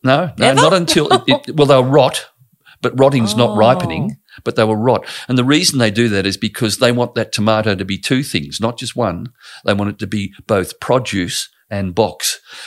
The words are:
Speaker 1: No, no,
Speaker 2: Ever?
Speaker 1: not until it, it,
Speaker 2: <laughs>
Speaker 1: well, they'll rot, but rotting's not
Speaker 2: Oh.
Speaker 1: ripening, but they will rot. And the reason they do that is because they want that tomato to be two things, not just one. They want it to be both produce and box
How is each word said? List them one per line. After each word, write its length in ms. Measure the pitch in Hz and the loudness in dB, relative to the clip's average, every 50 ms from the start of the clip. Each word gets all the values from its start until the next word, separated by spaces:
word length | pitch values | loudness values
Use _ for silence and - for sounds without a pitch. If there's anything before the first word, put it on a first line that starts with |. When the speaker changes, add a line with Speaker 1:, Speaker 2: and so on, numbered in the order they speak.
Speaker 1:
No, 300 | - 131 135 151 180 147 - - | 0 2 2 2 0 -2 -2 0
no, 80 | - | 0
Speaker 2:
Ever? 140 | 247 - - | 2 4 4
Speaker 1:
not 120 | - - | 4 4
until 400 | 190 180 170 - - - - - | 4 2 0 2 0 0 2 2
it, 100 | 381 - - | 2 0 2
it, 300 | - 277 277 - - 160 | 0 0 0 -2 -4 2
Speaker 2:
<laughs> 0 | |
Speaker 1:
well, 100 | 156 143 | 2 4
they'll 180 | 135 139 131 127 | 6 6 4 4
rot, 420 | 131 143 147 127 143 - - - - _ _ _ _ _ _ _ _ _ - | 4 4 4 4 4 0 -4 -12 -12 _ _ _ _ _ _ _ _ _ -6
but 180 | - 113 - 127 | -6 -4 2 4
rotting's 380 | 135 139 143 127 110 101 104 | 4 4 4 2 0 0 2
not 140 | 120 120 107 | 2 0 2
Speaker 2:
Oh. 60 | 107 | 2
Speaker 1:
ripening, 600 | 107 110 120 131 180 180 - 80 - 156 214 - _ _ _ - - - | 4 4 4 4 2 0 -4 -4 -4 -6 -6 -8 _ _ _ -20 -10 -8
but 120 | 113 - | -4 -2
they 80 | 120 110 | 0 0
will 120 | 110 107 | 0 0
rot. 280 | 107 113 123 113 92 - - - - - - | 0 2 0 0 0 -2 -8 -14 -14 -6 -2
And 80 | 127 | 0
the 80 | 127 123 | 0 2
reason 340 | 131 151 160 180 - 147 131 | 2 2 2 2 0 0 0
they 120 | 120 110 | 0 0
do 180 | 101 117 120 113 | 2 2 0 2
that 160 | 101 98 95 | 0 0 -2
is 120 | 98 92 - | -2 -4 -4
because 400 | 113 107 - - 120 107 101 - | -6 -6 -4 -2 -2 -2 0 2
they 140 | 127 120 | 2 2
want 220 | 120 123 123 120 - | 2 2 -2 -2 -2
that 160 | 117 107 - | -6 -6 -4
tomato 420 | - - 104 110 110 110 107 110 98 | -4 -2 2 2 2 2 2 0 -2
to 100 | 92 95 | -2 -4
be 140 | 95 98 85 | -6 -6 -6
two 240 | - - 135 127 | -2 -2 -2 -2
things, 380 | 143 - - 80 71 71 - - | -2 -4 -10 -12 -12 -12 -8 -4
not 180 | 110 117 117 - | -4 -4 -4 -6
just 180 | 127 120 - | -12 -10 -6
one. 300 | 123 117 95 85 87 - - _ _ _ - - - - | -4 -4 -4 -4 -6 -10 -14 _ _ _ -20 -18 -6 -2
They 80 | - 101 | -2 0
want 160 | 101 104 104 | 0 0 -4
it 80 | 101 - | -4 -6
to 80 | 110 | -8
be 260 | 92 107 104 101 95 - - - | -6 -4 -4 -6 -6 -10 -12 -4
both 340 | - 110 95 90 - - - | -2 0 0 0 -4 -8 -10
produce 680 | - - 120 131 117 - 101 98 87 - - - - - _ _ _ - | -2 0 0 0 0 -2 -4 -4 -4 -4 -6 -8 -10 -10 _ _ _ -10
and 240 | 104 101 98 92 87 | -6 -6 -4 -4 0
box 460 | 110 107 92 - - - - - - _ - - - - | 0 0 0 -2 -6 -6 -6 -6 -8 _ -20 -20 -18 -18